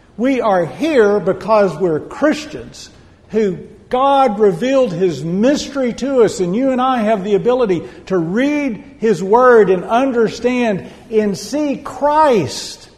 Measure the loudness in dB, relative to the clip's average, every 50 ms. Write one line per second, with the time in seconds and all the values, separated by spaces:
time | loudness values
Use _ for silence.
0 | _ _ _ -4 -2 0 0 0 0 2 2 2 0 -2 -4 -4 -4 0 4 4
1 | 4 4 4 2 0 -2 -4 -2 0 0 2 4 4 2 0 -2 -2 -2 -2 -2
2 | -4 -8 -6 0 0 0 0 0 -6 -12 -14 -16 -16 -16 -18 -20 -20 -20 -20 -20
3 | -20 -20 -20 _ _ _ -2 -2 0 0 -2 -6 -10 -18 -20 -20 -10 -6 -2 0
4 | 2 2 4 4 4 2 2 2 2 2 2 0 -2 0 2 2 2 0 0 -2
5 | -2 -2 -2 -2 -6 -4 -2 0 2 2 2 0 -4 -6 -4 -4 -4 -4 -4 -4
6 | -4 -2 2 4 2 2 2 -2 -4 -2 -2 -2 0 0 0 0 0 0 0 0
7 | 0 0 0 -2 0 0 0 0 2 0 0 0 0 0 0 -2 -4 -10 -18 -20
8 | -8 -4 -2 -2 -2 -2 -2 0 0 0 0 -2 -2 -4 -6 -8 -12 -20 -14 -4
9 | 0 0 0 0 0 2 4 4 6 6 6 6 6 4 2 -2 -2 -2 -2 0
10 | 0 0 0 0 0 0 -2 -4 -4 -2 -2 0 -2 -2 -2 -4 -6 -12 -20 -20
11 | -16 -4 -2 0 0 0 -4 -6 -8 -6 -4 -4 -2 -2 -4 -6 -8 -14 -8 -2
12 | -2 0 2 4 4 4 4 2 0 -2 -6 -10 -12 -14 -16 -18 -20 -20 _